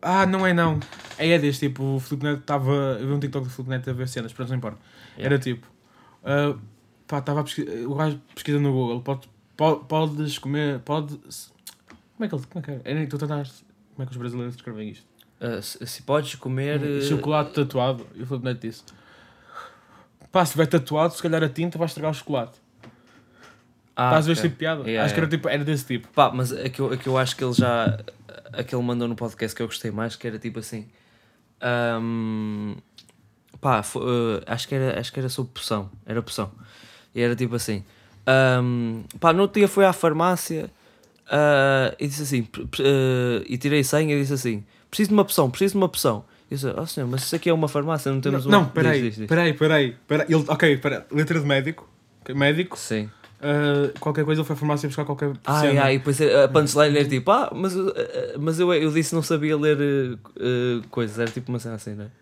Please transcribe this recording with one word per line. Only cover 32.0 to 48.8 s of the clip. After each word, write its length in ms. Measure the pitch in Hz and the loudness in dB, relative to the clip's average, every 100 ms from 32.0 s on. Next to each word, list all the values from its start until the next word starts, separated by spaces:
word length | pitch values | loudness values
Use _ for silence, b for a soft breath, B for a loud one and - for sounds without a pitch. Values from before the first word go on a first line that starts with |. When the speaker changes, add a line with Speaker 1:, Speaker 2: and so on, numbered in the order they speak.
| 117 113 110 110 107 104 104 - _ - - _ _ _ _ - | -2 -2 -2 -2 -4 -4 -8 -10 _ -20 -20 _ _ _ _ -6
Speaker 2:
pá, 220 | 147 117 | 0 0
fo-, 180 | 104 127 | 0 -6
eh, 420 | 120 123 117 104 - | -2 0 0 -2 -4
acho 200 | 117 - | -8 -4
que 80 | |
era, 240 | 139 131 - | -2 -2 -2
acho 140 | 120 | -6
que 80 | - | -6
era 80 | 131 | -6
sobre 240 | 127 127 | -4 -8
poção, 380 | - - 107 95 - - | -8 -4 -4 -6 -14 -6
era 160 | 113 | -6
poção. 280 | 113 - 98 - B B B B B | -6 -6 -8 -8 B B B B B
E 60 | 127 | -2
era 160 | 120 120 | 0 0
tipo 180 | 123 | -2
assim, 300 | 117 - 101 98 b b b - | -2 -4 -6 -8 b b b 4
ahm, 760 | 131 131 127 123 123 117 113 - - | 6 6 4 2 0 -2 -4 -10 2
pá, 100 | 170 | 4
no 80 | 170 | 6
outro 180 | 202 208 | 4 4
dia 80 | 196 | 2
fui 160 | 196 | 6
à 80 | 190 | 4
farmácia, 800 | 180 165 156 175 180 - 160 - _ b b b b - | 4 0 2 2 0 -4 -6 -8 _ b b b b -2
ah, 640 | 143 147 143 139 135 131 - | 2 4 6 6 4 2 -2
e 100 | 147 | -6
disse 140 | 139 | -6
assim, 220 | 143 135 | -2 -2
pre-, 220 | 110 - 123 | -2 -8 -8
pre-, 160 | - 139 | 0 4
eh, 580 | 139 131 127 123 113 - | 4 4 2 0 -2 -4
e 120 | 127 | -4
tirei 260 | 139 147 | 2 2
senha 320 | 131 147 156 143 | 2 2 2 0
e 40 | |
disse 100 | 135 | 0
assim, 320 | 139 127 107 101 b b | -2 -2 -4 -8 b b
"Preciso 180 | - 208 | -2 4
de 40 | |
uma 100 | 208 196 | 4 4
poção, 240 | - 135 | 4 2
preciso 220 | 123 196 | 2 0
de 40 | 196 | 2
uma 100 | 185 | 0
poção." 340 | - 139 107 - b b | 2 0 0 -6 b b
E 40 | |
eu 20 | 139 | -6
disse, 100 | 135 | -4
"Oh 120 | - 160 | -4 -6
senhor, 200 | - 123 | -6 -4
mas 180 | 131 | -4
isso 120 | 131 170 | -4 -2
aqui 140 | 175 | 2
é 20 | |
uma 160 | 160 151 | 2 2
farmácia, 420 | 147 147 160 135 | 0 -2 -2 -2
não 120 | 135 | -2
temos 240 | 135 139 131 | 0 -2 6
Speaker 1:
Não, 60 | 202 | 6
Speaker 2:
uma." 60 | |
Speaker 1:
não, 80 | 147 | 6
peraí, 300 | - | 4